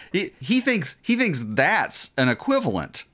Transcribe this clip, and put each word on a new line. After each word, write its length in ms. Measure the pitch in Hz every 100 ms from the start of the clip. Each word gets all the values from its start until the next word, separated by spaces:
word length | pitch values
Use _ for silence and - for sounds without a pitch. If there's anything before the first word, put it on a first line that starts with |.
| -
he, 200 | 185 - -
he 200 | 127 254
thinks, 360 | 247 233 139 -
he 140 | - 240
thinks 260 | 240 135 110
that's 640 | 107 143 214 123 - - -
an 120 | 127
equivalent. 760 | 117 - 269 240 190 - - -